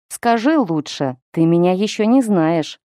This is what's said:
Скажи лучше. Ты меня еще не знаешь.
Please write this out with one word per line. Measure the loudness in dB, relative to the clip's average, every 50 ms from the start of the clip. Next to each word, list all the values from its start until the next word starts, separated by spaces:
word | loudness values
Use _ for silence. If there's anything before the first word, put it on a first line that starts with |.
| _ _
Скажи | -16 -4 -2 0 0 2 0 0 0 0
лучше. | 0 -2 -2 -4 -4 -6 -6 -6 -4 -6 -6 -8 _ _
Ты | -2 0 2
меня | 2 4 4 2 2 2
еще | 0 -2 -4 -2 -2 0
не | 2 2 2
знаешь. | 2 2 2 2 2 2 0 0 -2 -4 -10 -18 _